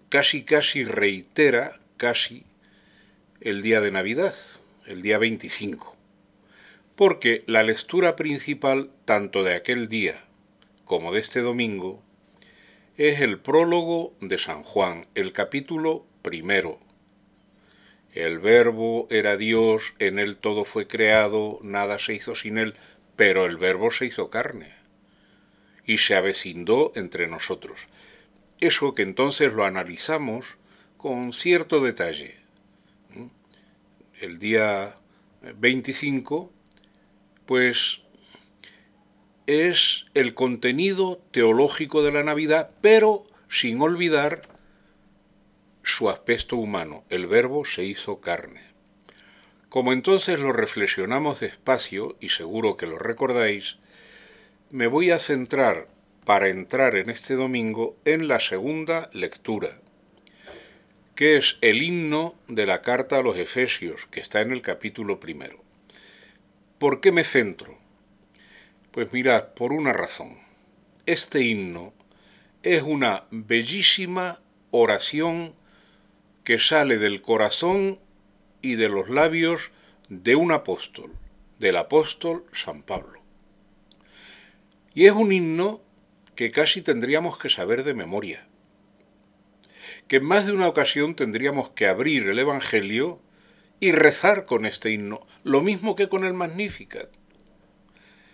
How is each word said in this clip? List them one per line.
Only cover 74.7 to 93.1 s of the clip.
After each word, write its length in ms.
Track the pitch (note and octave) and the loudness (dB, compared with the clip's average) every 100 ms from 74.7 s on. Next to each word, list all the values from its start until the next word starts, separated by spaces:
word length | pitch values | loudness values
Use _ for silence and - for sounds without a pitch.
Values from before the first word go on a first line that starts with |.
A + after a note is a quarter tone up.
oración 840 | A#2+ A2+ G2+ - D3 E3 E3+ E3 - _ _ _ _ _ _ _ _ | 4 4 4 0 -2 -2 -2 -8 -14 _ _ _ _ _ _ _ _
que 160 | - A2+ | 0 2
sale 400 | - D#3 C#3+ A2+ | 4 4 4 2
del 240 | G#2 G2+ | 2 0
corazón 800 | - A2 G#2+ - E3+ G3 G3 F#3+ _ _ _ _ _ _ | 0 2 2 0 0 0 0 -4 _ _ _ _ _ _
y 120 | C3 | -4
de 140 | A#2 G#2+ | 0 2
los 220 | G2 F#2+ | 0 0
labios 600 | C3+ D#3+ E3 E3 E3 - _ _ _ - | 2 2 2 0 -2 -8 _ _ _ -20
de 260 | F#2 G2+ | -4 2
un 160 | C#3 E3+ | 4 4
apóstol, 600 | D3+ - F2+ - - - - - _ _ - | 0 -2 -8 -8 -18 -18 -18 -20 _ _ -2
del 160 | G#2 F2 | 0 0
apóstol 680 | - D#3 D3+ - E3+ E3+ - | 2 2 2 -2 -6 -6 -10
San 300 | - - - | -12 -10 -12
Pablo. 380 | - F#2 - - _ _ _ _ _ _ _ _ _ - - - - _ _ _ _ | -10 -12 -12 -20 _ _ _ _ _ _ _ _ _ -20 -20 -20 -20 _ _ _ _
Y 120 | D3 F#3+ | 0 2
es 60 | |
un 180 | G#3+ G#3+ | 2 0
himno 500 | F#3+ E3 D#3+ F#3+ G#3+ _ _ _ _ _ | 0 -2 -2 -4 -6 _ _ _ _ _
que 160 | - A#2 | -8 -4
casi 300 | C#3+ D#3 G3 | 0 0 0
tendríamos 580 | E3 B2 B2 D3+ E3+ - | -2 -2 0 -2 -2 -6
que 120 | C3+ | -4
saber 340 | - F#2 A#2+ | -2 -2 -2
de 100 | C#3 | -2
memoria, 540 | B2 E2+ G2+ G2+ - - _ _ _ _ _ _ _ _ _ _ _ _ - - - - | -6 -6 -8 -8 -12 -18 _ _ _ _ _ _ _ _ _ _ _ _ -20 -20 -18 0
que 80 | C3+ | 2
en 80 | |
más 220 | C#3+ G3 G3+ | 4 2 2
de 60 | |
una 140 | G3+ F3 | 2 2
ocasión 480 | D#3 B2+ D3 D3+ | 2 0 0 -2
tendríamos 560 | D#3+ B2 A2 C#3 C#3+ A#2+ | -2 -4 -2 -2 -2 -4
que 160 | - G2+ | 0 2
abrir 420 | F#2+ C#3+ C#3+ G2 | 2 0 0 0
el 100 | A2 | 0
Evangelio 800 | C#3 C#3 - A2 G2 A2 D#3 | 0 -2 0 0 0 -2 -2